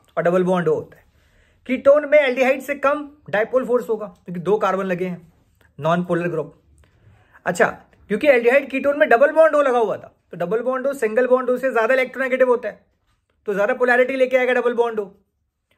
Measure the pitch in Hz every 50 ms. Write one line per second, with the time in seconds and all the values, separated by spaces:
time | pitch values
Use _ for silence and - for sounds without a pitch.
0 | _ _ - 170 165 175 175 185 180 175 185 180 170 156 151 120 - - - -
1 | _ _ _ _ _ _ _ _ _ _ _ _ _ - 254 254 - 269 285 302
2 | 294 277 294 302 285 262 247 262 254 254 277 277 - - 285 285 - 269 294 302
3 | 294 - - _ _ - 143 202 226 220 - 262 247 202 240 247 220 - 220 202
4 | 208 190 180 _ _ - 175 180 165 180 208 214 214 190 185 190 196 190 180 175
5 | 185 180 175 - - - _ _ _ _ _ _ _ _ _ - 139 160 170 180
6 | 180 180 175 165 175 170 156 156 143 - - _ _ _ _ _ _ _ _ _
7 | _ _ - _ _ _ _ - - 175 180 180 220 - - - - _ _ _
8 | _ - 196 214 - 302 262 240 240 240 254 285 285 - - 269 - 277 285 294
9 | 311 - 233 233 277 311 302 311 320 311 294 294 285 269 240 247 226 196 151 117
10 | - - _ _ _ _ - 170 175 175 208 233 247 254 254 262 254 277 269 277
11 | 233 214 220 247 254 247 254 254 254 247 247 247 254 262 220 226 220 233 262 262
12 | 254 254 - 254 262 254 247 254 262 254 240 233 - 208 190 - _ _ _ _
13 | _ _ _ _ _ _ _ _ _ - 202 190 202 220 254 233 247 247 240 247
14 | 254 247 269 262 254 247 254 254 254 247 254 247 233 240 247 220 233 233 226 214
15 | 202 180 - _ _ _ _ _ _ _ _ _ _ _ _